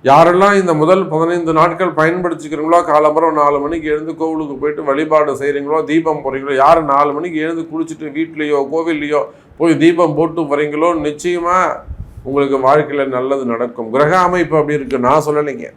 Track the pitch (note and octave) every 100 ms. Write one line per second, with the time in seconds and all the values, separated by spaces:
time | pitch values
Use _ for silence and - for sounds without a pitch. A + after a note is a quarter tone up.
0 | B2+ C#3+ E3 F3+ G3+ G3+ F#3 D#3 D#3 F#3+
1 | E3+ D#3 E3 F3 E3 D#3 E3+ E3 F#3 D3+
2 | D#3 F3+ F3+ D#3 D3 D3+ D#3 E3+ E3 D3+
3 | D3+ D#3 E3 D#3 D3 C#3+ C#3+ E3 D3+ D3+
4 | D#3 D#3 D#3+ D#3+ D3 C3 D3 D3+ D3 C#3
5 | D#3 D#3 D3 B2+ C#3 C#3+ C#3+ D#3+ C#3+ D#3
6 | D#3+ D3+ C3+ C3 C#3 C3+ C#3 E3 D3 C#3
7 | D3 C#3+ F3+ D#3 D#3 E3 D#3+ D#3+ D#3+ D#3
8 | D3+ C#3+ D#3+ D#3 D3+ C#3+ C#3 D#3+ E3 D#3
9 | D3 D3 - - _ - E3 C#3+ E3 E3+
10 | E3 D3 E3 E3 D3+ C#3+ D3+ D3 E3+ E3
11 | D3 D3 F3+ F3 E3+ F#3 E3+ - - -
12 | - - B2+ C#3 C#3 C3+ B2+ D3+ D3 C#3+
13 | C3+ B2+ C3 C#3 B2 A2+ A#2+ A#2+ A2+ B2
14 | D3+ F#3 F3+ F3+ D#3+ D#3 D3 D3 C3+ C3
15 | B2 D3+ D3+ D3+ D3 C3 -